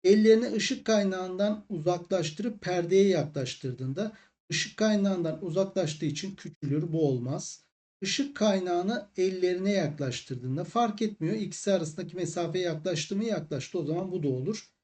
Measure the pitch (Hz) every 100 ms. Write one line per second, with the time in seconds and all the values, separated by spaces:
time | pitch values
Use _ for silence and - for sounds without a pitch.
0 | 185 214 220 220 247 214 - 247 - 214
1 | 196 185 185 185 202 214 - 180 160 175
2 | 175 190 156 - 226 - 180 175 170 190
3 | 196 170 151 147 127 - 131 123 131 139
4 | 214 - _ _ _ 151 - - 214 208
5 | 196 180 160 156 185 170 190 190 160 -
6 | 156 135 196 - 165 - 135 147 156 156
7 | 147 123 123 165 - - _ _ _ _
8 | 196 - 285 - 208 190 180 175 185 233
9 | - - 185 185 180 180 196 196 151 147
10 | 131 123 - 127 127 139 175 226 233 -
11 | 214 - 165 220 185 - 202 190 156 -
12 | 170 180 170 175 165 185 175 156 185 156
13 | - 196 226 180 156 139 - 180 143 170
14 | 190 180 143 127 147 214 - _